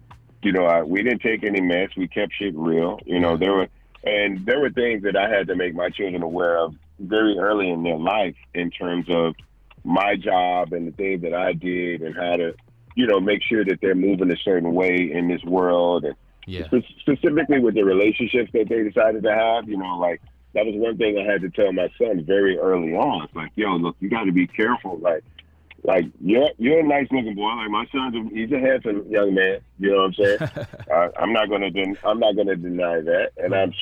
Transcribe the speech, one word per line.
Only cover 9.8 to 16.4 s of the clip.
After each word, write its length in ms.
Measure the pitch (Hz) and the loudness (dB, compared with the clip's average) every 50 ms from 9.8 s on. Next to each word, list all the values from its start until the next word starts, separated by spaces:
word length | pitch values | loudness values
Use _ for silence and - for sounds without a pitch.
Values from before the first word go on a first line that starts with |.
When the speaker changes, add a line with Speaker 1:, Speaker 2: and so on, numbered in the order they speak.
| - | -4
Speaker 1:
my 320 | - 85 95 98 101 101 | 0 0 2 2 0 0
job 580 | 98 87 104 92 90 90 90 90 90 87 80 87 | -2 0 0 2 2 2 2 0 0 -2 -2 -4
and 140 | 85 85 82 | -6 -6 -8
the 40 | |
things 300 | 78 104 98 95 95 87 87 | -6 -6 -4 -4 -4 -4 -4
that 100 | 82 85 | -4 -4
I 200 | 90 92 92 87 | -2 -2 -2 -2
did 480 | 80 90 90 90 90 90 87 87 80 | -2 -4 -4 -4 -2 -4 -4 -6 -6
and 140 | 80 80 80 | -8 -10 -8
how 200 | 87 87 87 87 | -6 -4 -2 0
to, 180 | 87 85 82 - - - - _ _ _ _ - | 0 0 -2 -4 -10 -18 -20 _ _ _ _ -2
you 120 | 120 127 110 | 0 2 4
know, 120 | 101 95 | 4 4
make 220 | 92 104 104 104 | 4 2 0 0
sure 220 | - - 117 110 101 | 0 0 0 0 2
that 140 | 95 90 - | 0 0 0
they're 140 | 101 95 92 | 2 2 2
moving 360 | 92 92 101 98 90 95 90 | 4 4 2 2 2 2 0
a 60 | 85 - | 0 0
certain 360 | - 104 92 87 85 85 85 | 0 0 0 2 2 2 2
way 380 | 90 92 92 90 90 90 78 | 2 2 2 2 2 0 0
in 160 | 76 87 87 87 | 0 -2 0 0
this 160 | 87 78 78 | -2 -2 -2
world. 640 | 85 92 95 90 87 87 87 87 87 87 82 76 | 0 0 2 4 4 4 4 4 2 2 0 0
And 100 | 71 67 _ _ _ _ _ | -4 -8 _ _ _ _ _